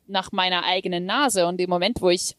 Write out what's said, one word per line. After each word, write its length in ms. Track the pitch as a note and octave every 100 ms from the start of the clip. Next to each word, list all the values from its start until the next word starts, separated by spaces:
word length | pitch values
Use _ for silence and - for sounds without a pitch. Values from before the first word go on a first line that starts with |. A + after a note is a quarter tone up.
| -
nach 260 | G3 F#3
meiner 320 | G3 F#3 F3+
eigenen 400 | E3+ F#3 F#3 F3
Nase 420 | F3+ A#3 C#4+ F#3+ E3+
und 140 | F3+
im 80 | F3+
Moment, 300 | F3+ G3 -
wo 80 | F#3
ich 260 | F3+ -